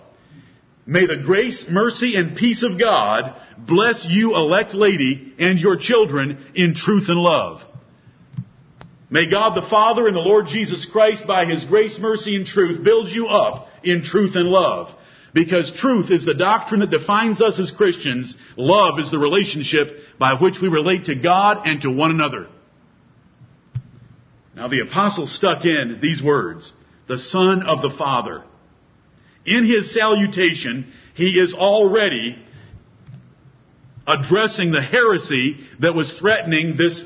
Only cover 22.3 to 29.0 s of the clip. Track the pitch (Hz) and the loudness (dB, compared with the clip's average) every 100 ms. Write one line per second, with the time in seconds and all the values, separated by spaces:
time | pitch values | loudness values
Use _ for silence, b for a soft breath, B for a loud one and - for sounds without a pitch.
22.3 | 117 85 - _ _ _ _ _ _ _ | -4 -14 -20 _ _ _ _ _ _ _
23.3 | _ - _ _ - - - - - _ | _ -20 _ _ -16 -16 -20 -20 -20 _
24.3 | _ _ - 120 127 110 175 202 180 139 | _ _ -12 -6 -4 -2 0 0 -2 -8
25.3 | - 190 151 165 151 123 110 151 151 135 | -2 0 0 0 0 -2 -4 -4 -2 0
26.3 | 143 87 82 - _ b b - 127 - | 0 -2 -10 -18 _ b b -10 -10 -4
27.3 | 190 185 190 185 143 139 139 143 123 101 | 0 2 2 0 -2 -2 -4 -2 -2 -4
28.3 | 80 - _ _ _ _ _ | -10 -16 _ _ _ _ _